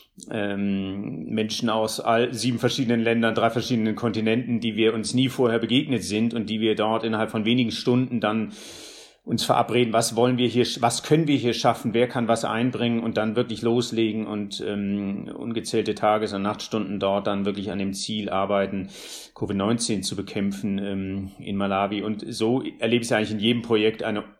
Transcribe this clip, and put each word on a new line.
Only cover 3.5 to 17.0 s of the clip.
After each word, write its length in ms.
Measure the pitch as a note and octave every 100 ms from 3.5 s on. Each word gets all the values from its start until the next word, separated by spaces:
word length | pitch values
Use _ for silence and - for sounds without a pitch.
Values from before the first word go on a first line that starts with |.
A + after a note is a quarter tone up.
| - - A#2+ A2
Kontinenten, 640 | G#2 A#2+ G#2+ A2 A#2 B2 A#2
die 160 | A2+ G#2
wir 160 | A2
uns 220 | A2+ G#2
nie 160 | A#2+ C3
vorher 280 | - B2 A2+
begegnet 440 | A2 A#2+ D3+ A#2+
sind 320 | F2 G#2 A#2
und 160 | A#2 G#2
die 100 | A2
wir 140 | A2
dort 280 | G#2+ G#2+ A2+
innerhalb 280 | A#2 G#2+ A2
von 160 | A2+ G#2
wenigen 240 | B2 A#2
Stunden 500 | G#2 - B2 B2+ A#2+
dann 320 | G#2 A2 G#2 - - - - - - _ -
uns 140 | A2+
verabreden, 480 | - C3 A#2+ B2 A#2+
was 240 | A2 A#2 A2+
wollen 220 | B2 B2
wir 100 | B2
hier 180 | A2+ A2+
sch-, 160 | -
was 220 | A#2 -
können 240 | - D3+ D#3
wir 80 | C#3
hier 180 | A#2
schaffen, 400 | A2+ B2+ A2+ A#2
wer 140 | A2 A#2+
kann 180 | B2+ A2+
was 180 | A2+
einbringen 540 | - A2 B2+ B2 A#2+ A#2
und 180 | A#2 G#2
dann 200 | A2 A2
wirklich 260 | B2 G#2+
loslegen 640 | A#2 A#2 A#2 A2+ A2+ G#2+ G#2+
und, 340 | G#2 G2+ - -
ähm, 640 | G2+ G2+ G2+ G2 G2 -
ungezählte 600 | - A#2 A2+ - A2+ G#2
Tages- 380 | G#2 G#2+ G#2+ G#2+
und 100 | G2
Nachtstunden 560 | G2 G#2+ - A2+ G#2
dort 300 | G2+